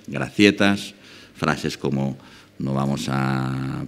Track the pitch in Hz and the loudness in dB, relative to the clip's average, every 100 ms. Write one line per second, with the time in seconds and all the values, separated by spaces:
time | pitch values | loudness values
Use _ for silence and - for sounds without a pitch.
0 | - 67 65 - 101 - 101 101 - - | -8 -6 -4 6 6 6 4 2 -4 -16
1 | - - - - 78 71 76 - 71 67 | -20 -20 -20 -4 -2 0 -2 -4 -2 0
2 | 67 65 - - - - 67 67 69 69 | -2 -4 -14 -20 -20 -8 -4 0 0 -2
3 | - 67 65 65 65 65 65 67 | -2 -2 0 -2 -2 -4 -6 -6